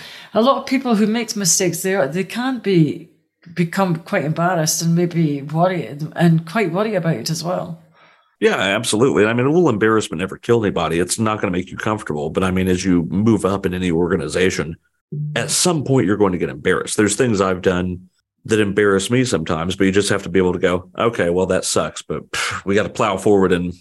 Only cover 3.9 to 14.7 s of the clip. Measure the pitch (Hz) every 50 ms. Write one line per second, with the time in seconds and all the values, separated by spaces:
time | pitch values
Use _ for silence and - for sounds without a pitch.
3.9 | 170 160 - - 202 190 135 151 151 165 170 175 185 170 156 156 - - 170 165
4.9 | 170 170 180 170 165 165 165 147 143 139 135 147 151 165 175 185 190 175 123 107
5.9 | 143 143 151 139 - - 165 170 165 160 165 - - 226 214 165 160 185 220 226
6.9 | 214 180 165 170 156 110 117 - 160 143 156 170 185 180 170 175 165 - _ _
7.9 | _ _ _ _ _ _ _ _ _ - 208 220 196 135 98 98 98 113 117 -
8.9 | - 104 123 98 73 87 104 110 117 120 123 139 156 180 175 151 110 95 110 110
9.9 | 110 110 101 - - 80 95 95 - - - - 117 117 110 95 - 90 82 78
10.9 | 82 85 92 90 - - 113 107 110 101 - 101 90 92 92 - - - - 110
11.9 | 107 107 - - 76 76 73 80 - 85 95 92 90 95 92 92 90 90 90 95
12.9 | 90 87 80 - - 95 107 117 110 95 - 92 101 95 - 95 90 92 92 90
13.9 | 82 82 90 82 95 85 71 78 78 87 90 95 - - 78 78